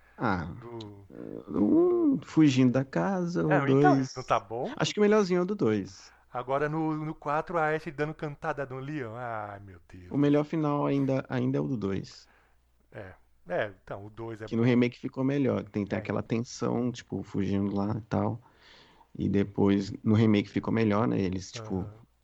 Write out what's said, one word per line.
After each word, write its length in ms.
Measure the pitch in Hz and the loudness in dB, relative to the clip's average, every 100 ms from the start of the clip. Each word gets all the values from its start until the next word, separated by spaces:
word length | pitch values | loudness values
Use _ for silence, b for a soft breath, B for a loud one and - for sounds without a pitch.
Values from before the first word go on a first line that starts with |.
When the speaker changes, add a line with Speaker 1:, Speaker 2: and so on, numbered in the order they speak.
| b - | b -6
Speaker 1:
Ah, 300 | 123 90 80 | -2 -2 -6
Speaker 2:
Do 540 | - 117 117 104 101 98 58 55 53 65 | -12 -14 -14 -14 -16 -20 -16 -14 -12 -6
Speaker 1:
um 720 | - - 330 359 349 311 185 | 0 4 4 4 4 2 0
fugindo 480 | - 160 151 127 127 | 0 4 6 6 4
da 120 | 127 | 4
casa, 640 | 135 170 180 190 170 170 156 | -2 -2 -2 -2 -2 -2 2
o 40 | |
Speaker 2:
É, 200 | 151 139 | 2 4
então, 260 | 135 143 135 | 6 6 6
Speaker 1:
dois. 180 | 127 127 | 0 -6
Speaker 2:
não 60 | |
tá 160 | - 120 | -2 -2
bom? 340 | - 117 185 - | -2 -6 -6 -4
Speaker 1:
Acho 160 | 147 | -4
que 60 | - | 2
o 20 | |
melhorzinho 380 | 208 214 185 180 | 4 4 4 0
é 20 | |
o 40 | 180 | 0
do 80 | |
dois. 580 | 208 117 107 95 - - b _ | 0 2 2 -2 -12 -20 b _
Speaker 2:
Agora 360 | 123 127 139 151 | -8 -2 0 0
no, 280 | 160 156 156 | -2 -2 -4
no 180 | 156 | -6
quatro, 440 | 160 143 151 160 175 | -8 -4 -4 -2 -2
a 100 | 156 | 0
Ashe 220 | 156 170 | -2 -6
dando 200 | 143 151 | -6 -6
cantada 520 | 156 151 143 160 143 135 | -4 -10 -8 -8 -6 -8
no 120 | 131 | -8
Leon. 340 | 135 151 117 117 | -8 -8 -8 -8
Ai, 440 | 123 110 104 101 | -8 -8 -8 -12
meu 200 | 98 90 _ | -18 -20 _
Deus. 240 | 92 90 | -20 -6
Speaker 1:
O 40 | 139 | 2
melhor 280 | 143 147 | 4 4
final 420 | 151 165 147 147 147 | 2 -2 0 0 0
ainda, 380 | 139 135 131 - | 0 0 -2 -2
ainda 300 | 127 127 143 | -2 0 0
é 20 | |
o 60 | 147 | -2
do 80 | 120 | -2
dois. 520 | 98 95 - - - b b b _ _ _ | -2 -4 -6 -18 -20 b b b _ _ _
Speaker 2:
É. 220 | 113 92 - _ _ - | -18 -16 -20 _ _ -6
É, 260 | 175 107 92 | -4 -4 -6
então, 240 | - 107 104 | -14 -12 -12
o 40 | |
dois 300 | 107 113 110 | -12 -10 -10
é 60 | 110 | -4
Speaker 1:
Que 100 | 113 | 2
no 60 | |
remake 360 | 123 120 120 - | 4 4 2 -2
ficou 260 | 131 131 | -10 -4
melhor, 400 | 131 143 123 104 101 | -2 0 0 0 -2
tem, 160 | 107 98 | -4 -2
tem 120 | 101 | -4
Speaker 2:
É. 0 | |
Speaker 1:
aquela 240 | 98 107 | -2 -4
tensão, 680 | 107 113 117 - 120 120 123 | -2 -4 -4 -6 -2 -2 -2
tipo, 300 | 123 - 101 | -6 -8 -8
fugindo 520 | - 104 98 98 101 | -6 -4 -2 0 0
lá 220 | 101 101 107 | -2 -2 -4
e 40 | |
tal. 380 | - 101 104 113 b b b b b b b - | -2 -2 -2 -4 b b b b b b b -4
E 100 | 92 | 0
depois, 640 | 101 101 101 98 101 98 - | 2 0 2 2 2 0 -4
no 100 | 110 | 2
remake 340 | 107 110 104 101 | 4 6 4 2
ficou 220 | 101 101 | -4 -2
melhor, 360 | 113 110 101 120 | 0 2 2 0
né? 120 | 113 | 0
Eles, 320 | 92 92 92 | -2 -4 -10
tipo, 360 | 117 110 95 101 | -12 -6 -6 -6
Speaker 2:
Aham. 180 | 110 - _ | -12 -20 _